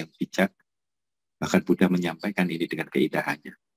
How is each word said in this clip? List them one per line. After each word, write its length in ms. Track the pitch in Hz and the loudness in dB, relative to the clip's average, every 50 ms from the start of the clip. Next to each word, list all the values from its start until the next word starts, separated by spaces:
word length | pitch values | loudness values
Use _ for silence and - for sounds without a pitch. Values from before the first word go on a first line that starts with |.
| 80 | -6
yang 60 | - | -6
bijak. 400 | _ _ 95 - - - - - - _ _ _ _ _ _ _ _ _ _ _ _ _ _ _ _ _ | _ _ -8 -4 0 0 0 0 0 _ _ _ _ _ _ _ _ _ _ _ _ _ _ _ _ _
Bahkan 240 | - - - 98 - | -4 0 2 2 2
Buddha 240 | - 87 - 95 | 2 2 2 4
menyampaikan 640 | 90 90 90 87 85 82 80 - 104 104 - 90 87 | 2 2 0 0 -2 -4 -4 -6 -6 -2 -2 -2 -2
ini 160 | 85 85 85 | 0 -2 -4
dengan 240 | 80 - 80 - - | -4 -4 -6 -6 -4
keindahannya. 640 | - 67 78 - - - - - - - _ - - _ _ _ _ | 0 0 2 2 0 -2 -4 -4 -6 -8 _ -16 -18 _ _ _ _